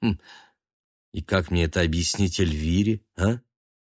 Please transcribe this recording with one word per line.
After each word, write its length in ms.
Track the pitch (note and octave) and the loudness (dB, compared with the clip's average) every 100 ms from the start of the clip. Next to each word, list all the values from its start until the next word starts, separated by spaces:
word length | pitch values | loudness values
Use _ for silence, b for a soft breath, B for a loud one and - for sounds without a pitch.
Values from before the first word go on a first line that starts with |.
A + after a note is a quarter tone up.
Хм. 180 | A#2+ G2 B B B B _ _ _ _ _ | -2 -2 B B B B _ _ _ _ _
И 100 | - | -10
как 280 | - F#2+ F2 | -2 -2 2
мне 140 | F2 | 2
это 160 | E2 F#2 | 2 2
объяснить 580 | E2+ D#2+ E2+ - G2 - | 0 0 -2 0 0 0
Эльвире, 600 | F2+ D2+ D#2 F2 G#2 A2 - - | 0 0 0 2 2 -2 -6 -2
а?" 240 | F#2+ A#2+ - _ _ _ | -2 -2 -6 _ _ _